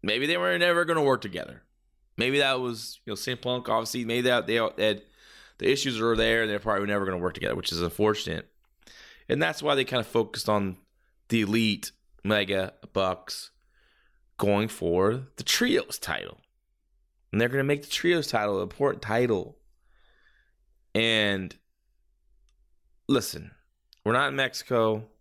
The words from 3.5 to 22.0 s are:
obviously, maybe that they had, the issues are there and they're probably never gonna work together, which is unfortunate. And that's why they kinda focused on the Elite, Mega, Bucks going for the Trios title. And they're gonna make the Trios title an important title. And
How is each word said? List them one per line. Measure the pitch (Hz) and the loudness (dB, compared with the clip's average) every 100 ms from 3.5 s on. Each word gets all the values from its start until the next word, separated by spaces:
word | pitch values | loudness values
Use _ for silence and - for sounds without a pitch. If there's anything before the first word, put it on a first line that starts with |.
| 123 120 | -4 0
obviously, | 113 113 127 117 | -2 -2 -6 -2
maybe | 117 123 | 0 2
that | 123 101 | 2 2
they | 117 | 0
had, | 110 - 107 104 - _ - - - _ | 0 0 0 0 -6 _ -20 -20 -20 _
the | - | 0
issues | 135 135 113 | 2 0 0
are | 113 113 | 0 2
there | 113 113 | 4 2
and | 113 | 2
they're | 104 | -2
probably | 107 101 101 | -2 -2 0
never | 101 98 | 0 0
gonna | 90 | -2
work | 90 | -4
together, | - - 58 | -4 -4 -4
which | - | -4
is | 85 | -2
unfortunate. | 87 - 107 107 - 80 - _ _ _ - - - - _ | -4 0 0 2 -4 -8 -10 _ _ _ -20 -20 -20 -20 _
And | 139 | 0
that's | 160 156 | 0 -2
why | 151 139 | 0 0
they | |
kinda | 131 131 | 2 -2
focused | 110 117 110 - - | 0 0 0 -2 0
on | 104 98 90 _ _ _ _ _ | 0 0 -6 _ _ _ _ _
the | 117 | 0
Elite, | 104 110 110 101 - _ _ - | 2 2 2 0 -4 _ _ -8
Mega, | 98 104 98 95 95 - - | 0 2 2 -2 -2 -8 -6
Bucks | - 95 92 - - - _ _ _ _ _ _ _ _ _ | -2 0 -2 -8 -12 -14 _ _ _ _ _ _ _ _ _
going | 101 101 110 | 0 0 0
for | - 87 85 98 123 135 - | -4 -2 2 2 0 -6 -12
the | |
Trios | - - 247 - - - | -4 0 2 0 -2 -10
title. | - 62 50 - _ _ _ _ _ _ _ _ _ | -6 -6 -8 -16 _ _ _ _ _ _ _ _ _
And | 101 | 0
they're | 117 | 2
gonna | 135 | 2
make | 139 143 | 0 -2
the | 147 | -2
Trios | - 175 175 143 | -2 2 2 0
title | 117 104 98 | 0 0 0
an | |
important | 95 - 139 - | -4 0 -2 -2
title. | 104 113 123 104 - - _ _ _ _ _ _ _ _ _ _ _ _ _ | -2 0 2 0 -2 -14 _ _ _ _ _ _ _ _ _ _ _ _ _
And | - 113 110 104 98 92 - _ _ _ _ | 0 2 4 2 0 -4 -10 _ _ _ _